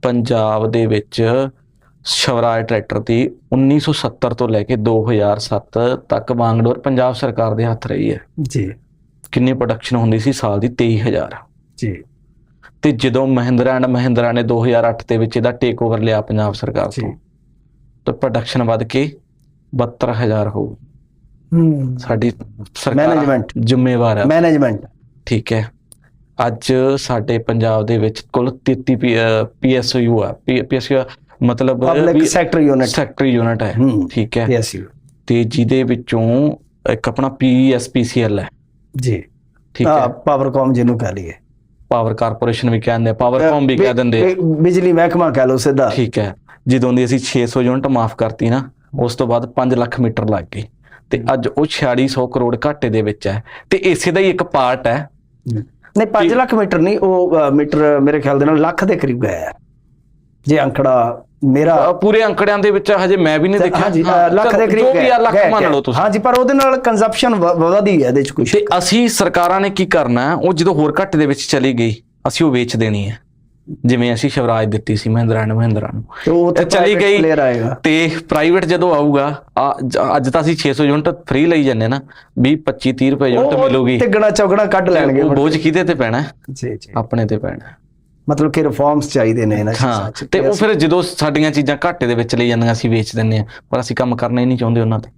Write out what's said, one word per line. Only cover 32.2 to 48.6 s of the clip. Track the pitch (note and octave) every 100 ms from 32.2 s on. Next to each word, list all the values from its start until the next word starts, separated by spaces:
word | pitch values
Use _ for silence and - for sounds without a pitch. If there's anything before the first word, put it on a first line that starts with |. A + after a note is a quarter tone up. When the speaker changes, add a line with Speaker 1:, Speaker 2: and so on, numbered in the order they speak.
| D#3+
Speaker 2:
ਸੈਕਟਰ | F#3 E3+ E3+
ਯੂਨਿਟ। | D3 C3+ B2+
Speaker 1:
ਸੈਕਟਰ | C#3 C3+ -
ਯੂਨਿਟ | C3+ A#2+ A#2 A2+
ਹੈ। | G#2+ A2
Speaker 2:
ਹੂੰ। | C3+ A2+ F2
Speaker 1:
ਠੀਕ | - A2 -
ਹੈ। | A#2
Speaker 2:
ਪੀ |
ਐਸ | A#2+ A2+
ਯੂ। | F#2+ F2 - _ _ -
Speaker 1:
ਤੇ | A#2
ਜਿਹਦੇ | A#2 - A2+ C3
ਵਿੱਚੋਂ | C3 B2 A#2+ A#2 A2+ B2 D3+ - _ _ -
ਇੱਕ | A2+ -
ਆਪਣਾ | A#2 C3+
ਪੀ | C3+ C3 B2+ C3
ਐਸ | B2+ A#2+
ਪੀ | C3+
ਸੀ | A#2 -
ਐਲ | A2+ G#2
ਹੈ। | F2 _ _ _ _ C3+
Speaker 2:
ਜੀ। | B2+ G2+ - _ _ _ _
Speaker 1:
ਠੀਕ | - C#3
Speaker 2:
ਹਾਂ, | D3+
Speaker 1:
ਹੈ। | B2
Speaker 2:
ਪਾਵਰਕਾਮ | A#2+ - C#3+ C3+ C3 C3+
ਜਿਹਨੂੰ | B2 A#2+ A#2
ਕਹਿ | G#2
ਲਈਏ। | F#2+ E2+ - _ _ _ _ -
Speaker 1:
ਪਾਵਰ | A#2+ A2+
ਕਾਰਪੋਰੇਸ਼ਨ | A2 A#2 A2 A#2+ A2+ B2
ਵੀ | A2+
ਕਹਿੰਦੇ | A2+ A#2 A#2
ਆ, |
ਪਾਵਰਕਾਮ | A2 B2 B2+ D#3+ D3 C3+
ਵੀ | C3
Speaker 2:
ਅਹ, |
Speaker 1:
ਕਹਿ | G3
ਦਿੰਦੇ | B2 B2 A2+
ਆ। |
Speaker 2:
ਬਿ-, | F#3
ਬਿ-, | F#3 E3+ D#3
ਬਿਜਲੀ | E3 F3+ F#3
ਮਹਿਕਮਾ | E3 E3+ E3+ E3+
ਕਹਿ | C3 B2+
ਲਓ | C3
ਸਿੱਧਾ। | C#3+ C3+ B2+
Speaker 1:
ਠੀਕ | C#3+ A2+ A#2+
ਹੈ। | G#2 - _ - -
ਜਦੋਂ | B2+ B2+
ਦੀ | B2
ਅਸੀਂ | B2 B2+
ਛੇ | - C3 A#2+
ਸੌ | C3
ਯੂਨਿਟ | B2 B2+ C3+
ਮਾਫ | C3 A2
ਕਰਤੀ | - A2+ A2 A#2
ਨਾ, | B2